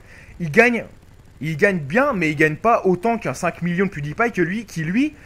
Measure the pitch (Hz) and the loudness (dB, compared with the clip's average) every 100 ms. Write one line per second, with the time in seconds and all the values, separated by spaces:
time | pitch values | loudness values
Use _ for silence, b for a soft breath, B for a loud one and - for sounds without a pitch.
0 | B B B - 165 196 240 226 101 - | B B B -10 0 4 4 2 -6 -16
1 | - - - - 156 151 202 185 135 220 | -20 -20 -20 -10 -8 0 2 0 0 0
2 | 285 202 156 143 156 151 226 226 190 180 | 2 0 0 2 2 2 2 2 2 2
3 | 226 226 151 131 170 - 170 170 190 156 | 0 -2 -4 -4 -6 -4 -4 -2 -2 -4
4 | 147 151 233 185 160 214 - 165 156 220 | -8 -2 -2 0 -2 -2 -8 -6 -2 0
5 | 302 B | 0 B